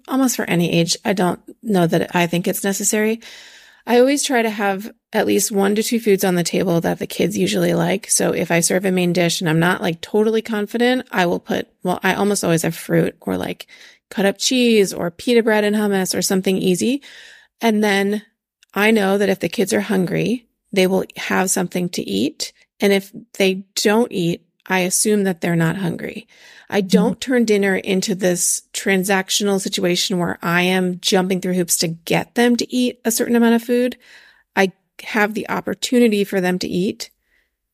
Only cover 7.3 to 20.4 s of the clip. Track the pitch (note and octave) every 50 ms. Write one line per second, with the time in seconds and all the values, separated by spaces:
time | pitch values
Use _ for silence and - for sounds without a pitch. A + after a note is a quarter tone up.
7.3 | G#3 G#3 F#3 F3 G#3+ F#3+ E3+ F3 F3 E3+ E3 F3 F#3 G3 - - - - G3+ E3+
8.3 | - - F#3 E3 E3+ E3+ E3+ - G3 F#3 G3 G3 F#3 F#3 F3+ F3 F3 F3+ F3 E3+
9.3 | E3 - G3+ E3 D#3 E3 E3 F3+ F#3 - - F#3 E3 E3+ - - - G#3 G#3+ A3
10.3 | A3 A3+ A3 A3+ A3+ G#3 G#3 G3+ - A3+ A#3+ B3 B3+ B3+ - - - G3+ F3+ F3
11.3 | F#3 F#3 - - G#3+ - - - _ _ - F#3 F3+ - - F#3+ F3+ - G3+ G#3
12.3 | G3+ G3 - F3+ E3 D#3+ D#3+ E3 E3 - - - E3+ E3+ E3 F#3 - _ - -
13.3 | - - - - - - - _ - - - - - _ _ - - - G3 G3
14.3 | G3 - - - C4 B3+ B3 A#3+ A3+ G#3+ G3 F3+ - - - F3 - - - -
15.3 | A#3+ A#3 A3 A#3+ G#3+ G#3+ G#3 G#3 G#3 G#3+ G#3 G#3 G3+ F#3+ F#3 F3 - G3 F3+ -
16.3 | G3 F#3 F#3 G3 F#3 - - F#3+ F3+ F3 G#3+ A3+ C4 C#4+ - - - - - -
17.3 | - - - _ _ - - A#3 A3 G#3+ G#3+ G#3 G3 G3 G3 G3 G#3 G#3 - _
18.3 | _ _ _ _ _ _ _ _ - G3 G3+ G#3+ A3+ A3 G3 F#3+ G3 G3+ G3+ F#3+
19.3 | F#3+ - - E3+ - - G3 - A3 G#3 G3+ G3 G#3 F#3 F3+ E3 - D#3+ D#3+ F3+
20.3 | A3+ B3+